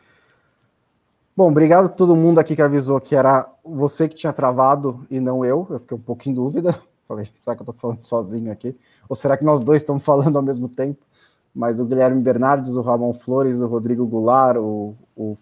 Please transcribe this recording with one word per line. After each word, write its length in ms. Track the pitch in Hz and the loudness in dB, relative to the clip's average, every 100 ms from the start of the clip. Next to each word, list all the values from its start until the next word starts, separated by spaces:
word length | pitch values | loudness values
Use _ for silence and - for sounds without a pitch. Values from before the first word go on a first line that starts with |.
| _ _ _ _ _ _ _ _ _ _ _ _ _ - | _ _ _ _ _ _ _ _ _ _ _ _ _ 2
Bom, 140 | 175 | 4
obrigado 360 | 147 160 175 185 | 6 6 6 4
a 40 | |
todo 260 | 185 180 165 | 2 4 4
mundo 240 | 165 165 | 4 4
aqui 160 | 151 151 | 2 2
que 60 | |
avisou 400 | 143 143 131 135 | 2 2 0 -2
que 140 | - 139 | 0 2
era 340 | 131 135 - _ 160 | 4 2 0 _ -12
você 420 | 143 143 - 156 | -4 -2 -2 -4
que 80 | 156 | -4
tinha 160 | 160 | -8
travado 760 | 139 131 127 131 143 139 123 139 | -2 -2 2 2 2 -2 -8 -8
e 100 | 131 | -6
não 240 | 127 127 | -4 -2
eu. 220 | 127 151 185 | 0 -2 -4
Eu 100 | 135 | -10
fiquei 180 | - 117 | -10 -12
um 40 | |
pouco 280 | - 120 139 | -10 -8 -6
em 40 | |
dúvida. 460 | 127 131 165 170 165 _ | -4 -4 -2 -2 -4 _
<laughs> 180 | _ - | _ -14
Falei, 200 | 107 104 _ | -12 -12 _
"Será 120 | - 117 | -10 -10
que 80 | |
eu 20 | 123 | -10
tô 80 | |
falando 320 | 113 120 113 - | -10 -8 -10 -6
sozinho 460 | 117 95 113 113 | -6 -4 -8 -10
aqui? 240 | 104 120 - _ _ - | -10 -12 -12 _ _ -14
Ou 60 | 131 | -6
será 200 | 139 135 | -2 0
que 80 | |
nós 200 | 151 147 | 2 2
dois 180 | 117 151 | 2 0
estamos 220 | 147 139 156 | 0 -4 0
falando 300 | 143 147 143 | 2 2 0
ao 60 | |
mesmo 260 | 135 123 123 | -2 -4 -6
tempo?" 340 | 131 139 143 _ _ _ _ _ | -6 -8 -8 _ _ _ _ _
Mas 260 | 123 120 117 | -6 -4 -2
o 60 | 120 | -2
Guilherme 360 | 131 127 131 | 2 2 2
Bernardes, 540 | 123 117 131 143 127 123 | 0 2 2 0 -2 -4
o 60 | |
Ramon 320 | 120 120 120 | -2 -2 -2
Flores, 480 | 120 - 135 135 123 | -6 -4 -2 0 -2
o 60 | 120 | -2
Rodrigo 380 | 117 117 120 117 | -2 -2 -2 -2
Goulart, 520 | 113 113 131 131 120 | -2 2 4 4 2
o, 380 | 107 107 104 113 _ - | -2 -6 -8 -12 _ -10
o 200 | 110 104 | -10 -10